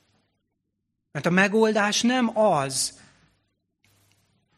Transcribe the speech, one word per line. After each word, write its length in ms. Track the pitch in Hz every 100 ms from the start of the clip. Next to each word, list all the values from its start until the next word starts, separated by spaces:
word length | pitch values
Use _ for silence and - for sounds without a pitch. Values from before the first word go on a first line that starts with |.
| _ _ _ _ _ _ _ _ _ _ _
Mert 140 | 156 -
a 40 |
megoldás 680 | 180 196 214 220 214 202 202
nem 380 | 233 254 233 214
az, 600 | 214 156 135 131 - - - _ _ _ _ _ _ _ _ _ _ _ _ _ _